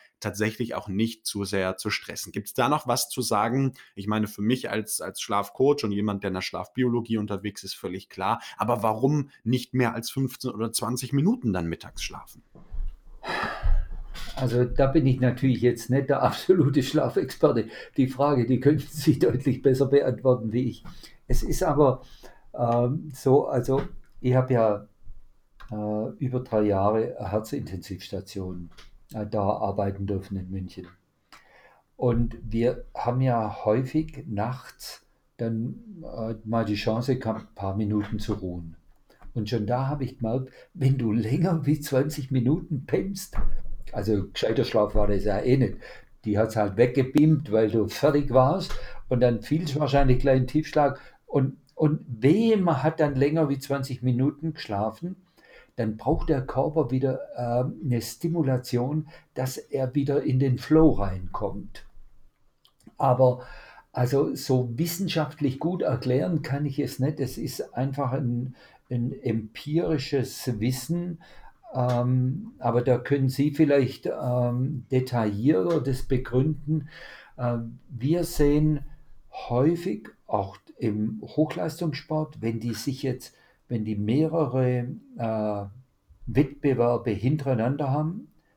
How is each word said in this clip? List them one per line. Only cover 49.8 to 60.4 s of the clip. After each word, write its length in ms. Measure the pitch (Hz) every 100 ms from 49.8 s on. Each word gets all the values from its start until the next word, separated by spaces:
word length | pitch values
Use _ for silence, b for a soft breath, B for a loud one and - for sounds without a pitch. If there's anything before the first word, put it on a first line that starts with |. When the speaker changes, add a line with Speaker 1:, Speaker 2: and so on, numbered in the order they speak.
| 143 143 135 127
Speaker 2:
gleich 180 | 139 131
in 100 | 127
Tiefschlag. 520 | 156 156 151 143 135 B B _
Und, 320 | 147 131 - _
und 280 | - 151 156 -
wehe, 500 | 110 127 196 226 220
man 260 | 180 131
hat 160 | 151 156
dann 160 | 147 131
länger 340 | 143 160 147
wie 80 | 139
zwanzig 460 | - 139 131 -
Minuten 500 | 127 120 135 147 160
geschlafen, 640 | 156 - 101 107 - 175 190 B B B B B -
dann 220 | 110 107
braucht 320 | 127 - -
der 160 | 139 131
Körper 460 | 131 147 156 131
wieder, 280 | 131 131 127 - -
ähm, 440 | 120 120 127 -
eine 180 | 139 120
Stimulation, 1080 | 117 - 170 170 135 131 - 123 127 156 156 B B
dass 240 | - 131 147
er 380 | - 139 131 147
wieder 260 | 139 139
in 160 | 131
den 220 | 127